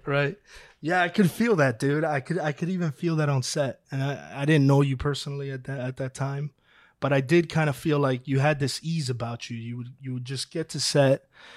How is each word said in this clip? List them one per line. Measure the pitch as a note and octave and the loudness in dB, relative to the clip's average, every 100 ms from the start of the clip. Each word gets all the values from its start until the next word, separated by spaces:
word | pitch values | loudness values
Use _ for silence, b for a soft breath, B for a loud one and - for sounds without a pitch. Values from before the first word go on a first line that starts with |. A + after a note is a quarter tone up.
| - | -2
right. | C#3 C#3+ F#3+ b b b b | 0 0 -4 b b b b
Yeah, | D3 F3+ | -2 0
I | F3 | 2
could | F#3+ F3+ | 4 2
feel | - A#3 F#3 | 4 2 4
that, | C3+ A2+ | 4 2
dude. | C3+ D3 | 0 2
I | D#3 C#3 | 0 -2
could, | - E3 | -2 -4
I | D3+ | -2
could | C#3+ F3 | -4 -4
even | F#3 E3 | -2 -4
feel | - E3+ D#3 | -2 -2 0
that | D3 | 2
on | C3+ | 0
set. | B2 D#3 C3+ - - | 0 -2 -2 -4 -8
And | C3+ | -4
I, | C3+ C3+ D2+ B2 | -4 -4 -10 -4
I | C#3+ | 2
didn't | D#3 C#3 | 4 6
know | C#3 | 6
you | C#3 C3 | 4 0
personally | D3 C3+ D3 C#3 C#3 | -2 -4 -6 -8 -8
at | C3 | -10
that, | B2+ C3+ | -8 -8
at | B2 B2+ | -8 -6
that | C3 | -8
time, | - C#3 C#3 D3 _ b b b b | -6 -6 -4 -8 _ b b b b
but | C#3 | 0
I | C#3 | 0
did | C3 E3+ E3 | 4 2 4
kinda | D#3+ D3+ | 0 0
feel | C3 E3 D3 | 0 0 2
like | C#3 B2+ C#3 | 2 0 0
you | C3+ | 2
had | D3 C#3+ | 2 2
this | C#3 - | -2 -4
ease | D#3+ E3 C3 | -4 -4 -4
about | A#2 A#2 A#2 - | -4 -6 -8 -10
you. | A#2 | -10
You | A#2 A#2+ | -8 -10
would, | B2 C3 | -12 -12
you | C3+ | -10
would | B2+ B2 | -8 -8
just | C3 - | -8 -8
get | E3 D#3+ | -8 -6
to | D3+ | -4
set, | - D3+ C#3 C3+ _ B B | 0 4 4 4 _ B B